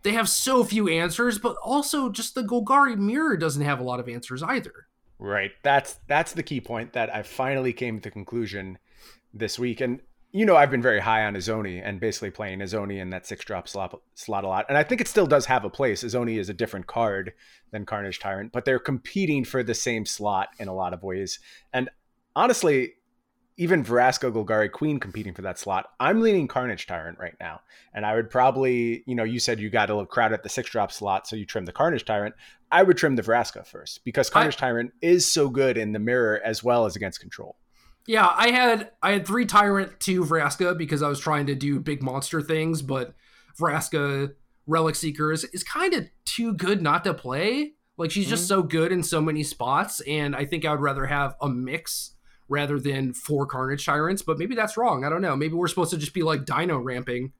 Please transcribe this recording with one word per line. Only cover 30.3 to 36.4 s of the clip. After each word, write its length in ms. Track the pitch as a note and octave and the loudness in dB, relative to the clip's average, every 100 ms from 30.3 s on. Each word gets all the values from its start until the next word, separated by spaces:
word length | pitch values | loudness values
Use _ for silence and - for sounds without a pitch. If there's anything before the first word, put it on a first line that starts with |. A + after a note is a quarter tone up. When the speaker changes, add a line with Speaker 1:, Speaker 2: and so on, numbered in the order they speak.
Speaker 2:
at 80 | A2 | 0
the 60 | G2 | -4
six 220 | - A#2+ | -6 -4
drop 200 | A#2 G2 | -2 -2
slot, 360 | - G2+ F#2+ - | -4 -2 -2 -4
so 80 | A2 | -10
you 100 | G2+ | -6
trim 200 | A2 F2+ | -6 -6
the 60 | |
Carnage 340 | - D#3+ C#3 - | 0 0 0 -2
Tyrant. 280 | G#2 G#2 - - _ _ | -2 -2 -8 -20 _ _
I 100 | E3 | 6
would 160 | F#3+ - | 8 6
trim 180 | D#3 B2 | 4 2
the 60 | |
Vraska 420 | G#2+ A#2 A#2 - - | 2 2 2 -8 -18
first 360 | - - - | -18 -16 -12
because 280 | - B2+ B2+ | -4 -2 2
Speaker 1:
I 20 | |
Speaker 2:
Carnage 240 | G3+ D#3 - | 4 2 2
Tyrant 360 | B2+ A#2 A#2+ _ | -2 -2 -4 _
is 280 | E3+ F3+ - | 4 6 6
so 160 | D#3 C#3+ | 2 2
good 280 | B2+ C3+ A2+ | 4 2 2
in 140 | G#2+ | -2
the 60 | G#2+ | -2
mirror 420 | A2 B2+ A2+ G#2+ | 0 2 2 2